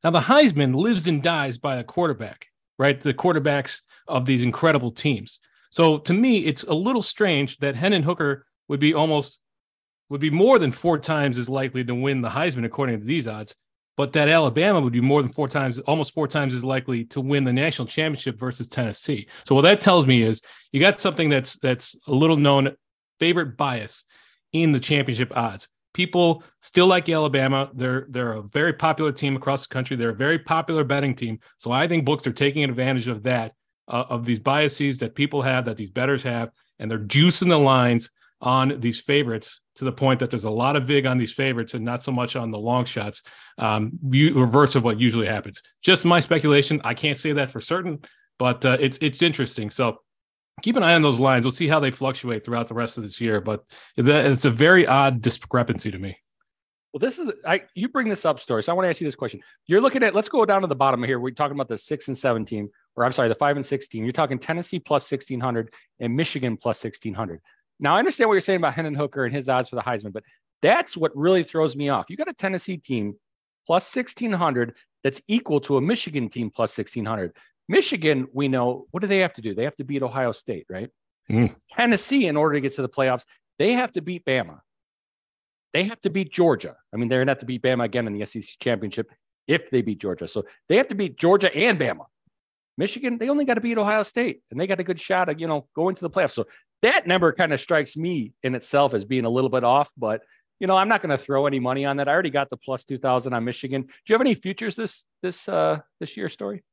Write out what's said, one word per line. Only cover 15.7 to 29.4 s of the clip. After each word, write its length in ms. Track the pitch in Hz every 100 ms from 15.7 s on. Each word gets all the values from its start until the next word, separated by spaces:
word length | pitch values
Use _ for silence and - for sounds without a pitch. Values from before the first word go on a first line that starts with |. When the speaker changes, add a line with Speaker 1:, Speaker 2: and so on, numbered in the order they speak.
| 120
Speaker 1:
almost 340 | 139 156 143
four 140 | - 147
times 260 | 151 139
as 80 | 123
likely 440 | 127 131 131 120 117
to 140 | 143
win 220 | 131 143
the 100 | 127
national 360 | 127 156 - 120
championship 500 | - 160 143 135 104
versus 300 | 127 123 113
Tennessee. 580 | - 117 104 - 127 - - -
So 100 | 135
what 60 |
that 180 | 160 202
tells 260 | - 180 131
me 160 | 127
is 200 | 113 113 - - _
you 80 | 139
got 220 | 185 202
something 280 | 190 147 156
that's, 280 | 139 131 -
that's 400 | 131 127 - - -
a 60 |
little 240 | 135 160 156
known 400 | 143 139 135 - _ _ _ _
favorite 380 | 165 175 147 117
bias 480 | 143 120 104 - _ _ _ _ _
in 180 | 156 165
the 80 | 139
championship 560 | - 143 131 113 127
odds. 340 | 123 117 98 - _ _
People 500 | - 180 175 170 165 - _
still 260 | - - 185
like 220 | 180 170
Alabama. 640 | 160 151 135 131 135 135
They're, 340 | 127 127 127 135
they're 240 | 123 120
a 80 | 110
very 320 | 101 139 165
popular 360 | - 160 156 156
team 240 | 135 139
across 320 | 135